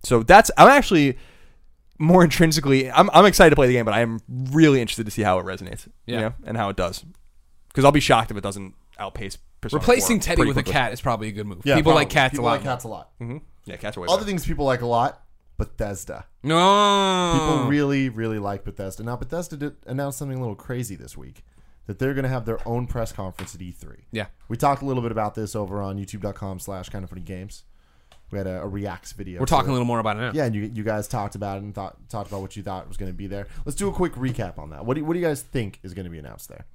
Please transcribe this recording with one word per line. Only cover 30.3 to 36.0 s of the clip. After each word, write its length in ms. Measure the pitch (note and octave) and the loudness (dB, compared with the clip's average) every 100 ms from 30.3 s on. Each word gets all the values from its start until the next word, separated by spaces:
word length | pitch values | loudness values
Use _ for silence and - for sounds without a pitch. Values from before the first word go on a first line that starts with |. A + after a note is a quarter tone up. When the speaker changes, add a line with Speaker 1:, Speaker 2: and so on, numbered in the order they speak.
Speaker 3:
Yeah, 120 | D3 B2+ | -4 -4
and 80 | |
you, 160 | G#2+ G#2 | -4 -6
you 100 | A2 | -6
guys 240 | G#2+ G#2+ G2+ | -4 -4 -4
talked 280 | A#2+ G2+ G2 | -6 -6 -8
about 220 | G2+ G2 | -8 -8
it 40 | |
and 100 | G#2 | -10
thought, 360 | G2+ F#2+ - - | -12 -12 -14 -14
talked 180 | G#2+ F#2 | -12 -10
about 120 | G2 | -10
what 160 | F#2+ G#2+ | -10 -12
you 40 | |
thought 220 | G2 F#2 - | -10 -10 -10
was 100 | - | -8
gonna 160 | F#2+ | -8
be 140 | F2 G2 | -8 -10
there. 200 | G2 F#2+ - D3+ | -10 -10 -10 -8
Let's 120 | C3+ | -4
do 100 | G3+ | -4
a 60 | |
quick 200 | - F3+ A#2+ | -2 -4 -2
recap 440 | B2+ B2 F#2+ - | -6 -4 -8 -10
on 100 | D#2 | -14
that. 140 | D2+ A2+ | -12 -10
What 100 | D3 | -8
do, 80 | D3+ | -4
what 80 | |
do 60 | F3 | -2
you 60 | E3+ | -2
guys 160 | C#3+ | -4
think 380 | - C3 G2+ - | -8 -8 -8 -10
is 120 | F#2+ | -16
gonna 160 | F2 | -14